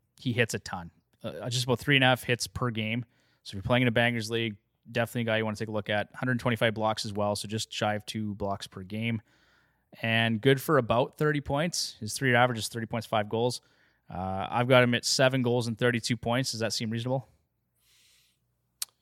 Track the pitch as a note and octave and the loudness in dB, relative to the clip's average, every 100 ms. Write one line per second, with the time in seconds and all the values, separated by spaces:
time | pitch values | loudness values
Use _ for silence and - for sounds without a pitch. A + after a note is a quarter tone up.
0 | _ - B2+ A#2 A2+ A2 - F#2 E2+ - | _ -8 -2 0 0 -2 -8 -10 -10 -16
1 | _ _ A2 D2+ A2+ B2+ B2+ A#2 - C#3 | _ _ -12 -8 -4 -4 0 0 0 2
2 | B2+ B2+ - B2 - - B2 A2 A2 A#2+ | 4 2 0 -4 -6 -6 -6 -4 -4 -6
3 | A#2+ _ _ _ - G2 F#2 B2 B2+ A#2 | -8 _ _ _ -14 -8 0 2 4 4
4 | A#2+ A#2+ G#2+ A#2 A2+ G2+ _ _ C#3+ A#2+ | 2 0 -4 -4 -4 -6 _ _ -6 -4
5 | A#2 A#2+ A#2 A2 A2 G2+ A2 G#2+ G#2 G#2 | -2 -2 0 0 0 -4 -4 -4 0 -2
6 | - - B2+ B2 B2+ A2+ A#2 G#2+ G#2+ G#2+ | -2 -4 -2 0 0 2 2 2 0 -2
7 | A2 G2+ G#2 G2+ G2+ A2 - - G#2+ G#2+ | -4 -2 -2 -2 -4 -6 -6 -2 -2 -2
8 | - A2 G#2+ G2+ G2 G2 - G2+ F#2 G#2+ | -6 -6 -6 -4 -6 -6 -10 -14 -10 -6
9 | A#2 A2 - _ _ _ _ _ _ - | -4 -4 -6 _ _ _ _ _ _ -6
10 | A2+ A2+ A2+ A2 C3+ C3+ - D3 A2+ A#2 | 0 2 2 4 4 4 4 2 4 2
11 | C3+ - D3+ D3 - C#3 E3+ - - - | 0 0 0 0 -2 -2 -2 -4 -6 -8
12 | G#2+ - C3 A#2+ B2 A2 - A#2+ A2+ A#2 | -10 -2 4 6 6 2 -6 -6 -6 -6
13 | - A2 G#2 A2+ B2 - - _ _ _ | -2 -2 0 0 0 -2 -10 _ _ _
14 | - F2+ F#2+ F#2+ - A#2+ B2 B2+ B2 A#2+ | -12 -8 -4 -4 -2 0 6 8 8 2
15 | - - C3 C3 A#2+ B2 A#2 A2 B2 A#2 | 0 4 4 4 2 0 0 0 0 2
16 | - A#2 A#2 B2 C3 A2 A2 - A2+ A#2 | 0 -2 0 0 -2 -4 -4 -2 -4 -4
17 | B2 C3 - _ _ _ _ _ _ _ | -2 -4 -6 _ _ _ _ _ _ _
18 | _ _ _ _ _ _ _ _ - _ | _ _ _ _ _ _ _ _ -16 _